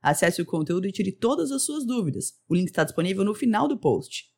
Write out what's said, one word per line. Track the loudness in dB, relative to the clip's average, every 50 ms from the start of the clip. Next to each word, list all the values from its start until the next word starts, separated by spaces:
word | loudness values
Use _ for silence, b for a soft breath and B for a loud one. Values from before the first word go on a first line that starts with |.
Acesse | 4 2 2 4 4 2 2 0
o | -4
conteúdo | -2 -2 -2 -2 0 -2 -2 -2
e | -4
tire | -4 -2 -4 -4
todas | -2 _ 0 0 2 2 0 -2
as | -2 -2 -2
suas | -2 -4 -4 -4
dúvidas. | -2 -2 -2 -2 -2 -4 -4 -6 -8 -10 _ _ _
O | 2
link | 2 2 0
está | 0 0 0
disponível | 0 0 -2 -2 -2 0 0 0
no | 0 0
final | 0 0 2 2 2 2
do | 0 0
post. | 0 2 0 0 0 -2 -6 -12 -14 -14 _ _